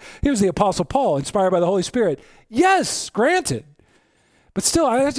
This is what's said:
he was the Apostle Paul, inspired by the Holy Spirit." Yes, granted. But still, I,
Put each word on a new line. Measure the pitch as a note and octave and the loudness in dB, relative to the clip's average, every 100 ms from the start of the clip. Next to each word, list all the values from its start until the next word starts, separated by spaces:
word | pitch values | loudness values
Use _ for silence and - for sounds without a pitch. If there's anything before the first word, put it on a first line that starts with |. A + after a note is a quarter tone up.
| - - | -10 -4
he | C#4+ | 0
was | B3 | 2
the | F#3+ | 0
Apostle | - G3+ F3 E3+ | 2 0 0 -2
Paul, | C#4 A#3+ C#3+ | 0 0 -2
inspired | - G#3 F#3+ | -2 0 2
by | F#3 | 2
the | F3 | 2
Holy | G3 | 0
Spirit." | F3 B3 G3+ C#3 - - _ | -2 -2 0 -2 -8 -20 _
Yes, | A3+ F#4 F#4+ - - - | 0 2 2 0 -6 -6
granted. | G3 B3+ F4+ - A#2 - _ _ _ _ _ _ _ _ | -2 0 0 -2 -6 -10 _ _ _ _ _ _ _ _
But | - | -6
still, | - E4 D4 | -2 2 2
I, | A#3+ C#4 | 2 0